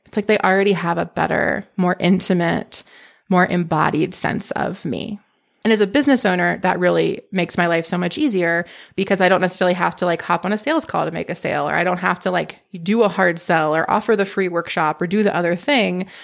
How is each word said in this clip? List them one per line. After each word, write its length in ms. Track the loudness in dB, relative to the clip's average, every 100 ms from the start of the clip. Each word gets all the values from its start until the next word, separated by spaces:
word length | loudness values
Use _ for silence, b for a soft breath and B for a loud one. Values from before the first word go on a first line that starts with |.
| _
It's 120 | -4
like 80 | 0
they 140 | 2
already 340 | 4 4 4
have 240 | 2 0 -2
a 80 | -4
better, 600 | -2 -2 0 0 -2 -4 0
more 180 | 0 2
intimate, 840 | 2 2 2 0 2 -2 -4 -10 -12 B B B 0
more 160 | 2 2
embodied 680 | 0 0 0 2 0 -2 -2
sense 360 | -4 -4 -4
of 340 | -4 -4 -4 -8
me. 340 | -8 -8 -12 _ _ _ _
And 80 | 0
as 80 | 2
a 80 | 4
business 380 | 4 4 4 2
owner, 320 | 2 0 0
that 220 | -2 2
really 420 | 2 2 0 -2 -6
makes 260 | -4 -2 -2
my 100 | 0
life 180 | 0 -2
so 120 | -2
much 200 | -2 -2
easier 480 | 0 0 0 0 -4 B B -6
because 240 | -2 2
I 80 | 4
don't 100 | 4
necessarily 340 | 2 0 0
have 220 | 2 -2 -2
to, 80 | -2
like, 160 | -2
hop 240 | -2 -2 -2
on 60 |
a 60 | -4
sales 260 | -2 -2
call 220 | -2 -4 -4
to 60 |
make 180 | -4 -8
a 60 | -6
sale, 340 | -4 -2 -2
or 40 |
I 120 | 0 0
don't 140 | 0
have 200 | -2 -2
to, 100 | -2
like, 280 | -4 -4 -10 _ -8
do 220 | -2 2
a 60 | 2
hard 300 | 2 0 0
sell 340 | 0 2 2
or 160 | 0 0
offer 260 | 0 2 0
the 100 | 0
free 240 | -2 -2
workshop 520 | -2 -4 -2 -2 0
or 60 | 0
do 160 | 2
the 120 | 2 0
other 200 | 0 -2
thing, 520 | 0 2 2 -2 -6 B